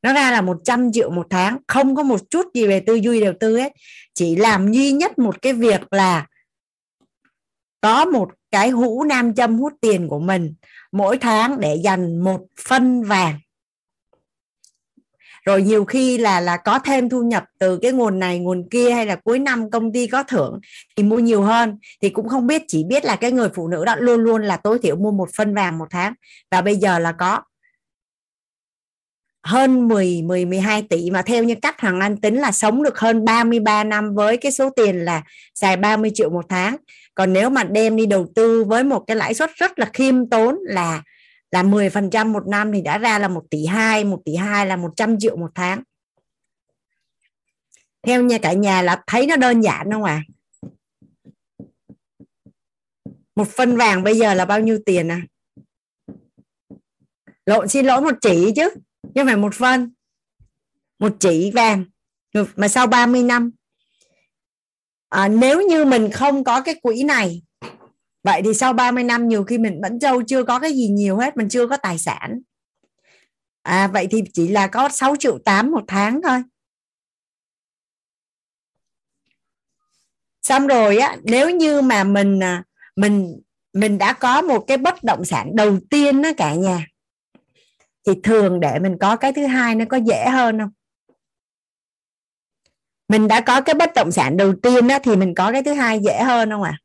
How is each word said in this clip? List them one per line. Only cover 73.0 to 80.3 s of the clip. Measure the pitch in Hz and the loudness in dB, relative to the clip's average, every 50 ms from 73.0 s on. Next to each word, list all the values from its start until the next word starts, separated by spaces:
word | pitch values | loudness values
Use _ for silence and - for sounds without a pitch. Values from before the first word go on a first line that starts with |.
| _ _ _ _ _ _ _ _ _ _ _ _ | _ _ _ _ _ _ _ _ _ _ _ _
À, | _ - 175 190 196 | _ -2 0 0 0
vậy | 196 185 208 180 196 | 0 0 -2 -2 0
thì | 214 220 196 - _ | -2 -2 -4 -4 _
chỉ | - 165 | -2 -2
là | 170 202 208 196 | 0 2 0 0
có | 190 190 226 262 285 | 0 0 0 0 0
sáu | 277 - 262 269 285 | 0 -2 0 0 0
triệu | 285 - 269 - 127 _ | 0 0 -2 -2 0 _
tám | 220 196 196 226 269 | 0 0 2 0 0
một | 320 247 202 | -2 -4 -4
tháng | - 190 196 202 214 240 294 | -4 -2 -2 -2 0 -2 -2
thôi. | 359 320 254 254 247 _ _ _ _ _ _ _ _ _ _ _ _ _ _ _ _ _ _ _ _ _ _ _ _ _ _ _ _ _ _ _ _ _ _ _ _ _ _ _ _ _ _ _ _ _ _ _ _ _ _ _ _ _ _ _ _ _ _ _ _ _ _ _ _ _ _ _ _ _ _ _ _ _ _ _ _ _ | -2 -2 -2 -2 -4 _ _ _ _ _ _ _ _ _ _ _ _ _ _ _ _ _ _ _ _ _ _ _ _ _ _ _ _ _ _ _ _ _ _ _ _ _ _ _ _ _ _ _ _ _ _ _ _ _ _ _ _ _ _ _ _ _ _ _ _ _ _ _ _ _ _ _ _ _ _ _ _ _ _ _ _ _